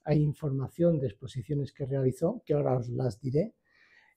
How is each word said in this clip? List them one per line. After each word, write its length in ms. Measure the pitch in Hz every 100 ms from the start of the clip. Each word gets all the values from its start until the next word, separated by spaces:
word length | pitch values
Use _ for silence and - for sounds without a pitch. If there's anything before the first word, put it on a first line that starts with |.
hay 160 | 156 151
información 800 | 147 - 147 135 127 - 170 156
de 60 | 131
exposiciones 640 | - 127 127 - 143 131
que 140 | - 131
realizó, 560 | 139 131 - 165 247
que 80 | -
ahora 240 | 147 139 127
os 140 | 117
las 280 | 123 127 101
diré, 360 | 135 143 220 _ _ _ _ _ _